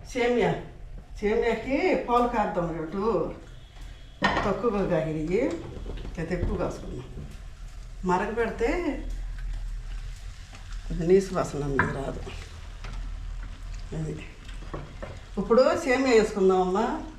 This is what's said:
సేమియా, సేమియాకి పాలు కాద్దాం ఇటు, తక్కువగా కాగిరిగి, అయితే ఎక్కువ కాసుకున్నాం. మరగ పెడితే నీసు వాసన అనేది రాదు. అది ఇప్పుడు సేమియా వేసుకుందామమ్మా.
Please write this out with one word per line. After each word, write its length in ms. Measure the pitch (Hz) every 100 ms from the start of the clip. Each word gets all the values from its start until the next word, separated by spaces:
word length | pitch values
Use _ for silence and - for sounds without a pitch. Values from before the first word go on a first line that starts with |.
| -
సేమియా, 380 | 254 240 240 185 147 - - - - - -
సేమియాకి 760 | 208 226 233 220 254 277 359 -
పాలు 320 | - 240 240
కాద్దాం 560 | 233 196 180 165 160
ఇటు, 500 | 160 196 214 190 - - - - - - - - - -
తక్కువగా 680 | - - 214 190 240 202 175
కాగిరిగి, 520 | 165 151 156 156 185 285 339 - - - - - -
అయితే 180 | 165 180
ఎక్కువ 220 | - 208
కాసుకున్నాం. 680 | 175 - 98 127 123 - - - - - - - - - 185
మరగ 280 | 185 208
పెడితే 360 | 226 220 180 226 349 330 254 - - - - - - - - - - - - - - - - - - -
నీసు 420 | 165 165 190 190
వాసన 300 | 180 - 147
అనేది 300 | 143 135 147
రాదు. 280 | 139 127 131 - - - - - - - - - - - - - - - - - 160
అది 300 | 156 - - - - - - - - - - - - -
ఇప్పుడు 420 | 190 226 269 339
సేమియా 420 | 277 254 269 226
వేసుకుందామమ్మా. 800 | 202 202 190 185 180 185 233 311 -